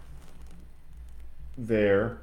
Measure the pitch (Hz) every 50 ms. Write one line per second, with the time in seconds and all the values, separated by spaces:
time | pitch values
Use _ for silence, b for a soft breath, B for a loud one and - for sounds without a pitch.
0 | - - - - - - - - - - - - - - - - - - - -
1 | - - - - - - - - - - - - 117 110 113 107 104 101 98 98
2 | 110 117 - -